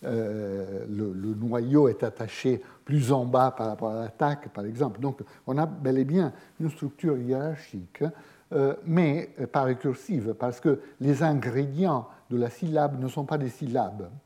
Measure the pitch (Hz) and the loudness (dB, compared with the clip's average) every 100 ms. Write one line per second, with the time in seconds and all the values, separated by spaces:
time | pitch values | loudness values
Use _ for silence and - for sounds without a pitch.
0 | 127 117 110 107 104 98 95 98 113 104 | -4 -2 -2 -4 -4 -6 -6 -8 -6 -4
1 | 107 92 101 107 117 120 117 143 143 104 | -4 -4 -4 -2 -2 -2 4 6 6 4
2 | 117 - 110 - 131 123 - - - 147 | -2 -4 -10 -4 0 0 -2 -20 0 2
3 | 123 135 123 127 131 127 113 104 110 110 | 4 4 4 4 4 2 -4 -2 -4 -4
4 | 113 - 147 147 - - 104 117 139 101 | -6 -2 0 0 -8 -8 -8 -2 -2 -2
5 | 135 123 104 - - 135 160 147 139 131 | -6 -6 -12 -14 -4 0 0 -2 0 2
6 | 135 170 165 - - _ 156 - 143 - | 4 4 2 -2 -20 _ -4 -2 -8 -2
7 | 170 135 123 131 151 156 - 101 92 - | 0 0 0 0 0 -6 -10 -14 -14 -4
8 | 151 165 - - _ - 139 - 175 165 | -4 -4 -20 -20 _ 2 2 0 0 4
9 | 165 147 - - 127 151 131 123 143 127 | 4 2 -4 -8 -2 0 2 0 -2 -4
10 | - 175 110 110 123 120 165 135 - - | -2 -4 -2 -2 -4 0 2 2 -2 -4
11 | 135 139 160 147 123 120 139 139 190 139 | 0 2 2 2 0 -2 -2 0 2 0
12 | 117 - _ 123 120 - 170 156 147 139 | -4 -16 _ 0 0 -2 -2 2 2 0
13 | 131 123 139 151 131 - 139 123 104 104 | -4 -4 -2 -2 -2 -4 -4 0 -2 -4
14 | 90 139 | -12 -14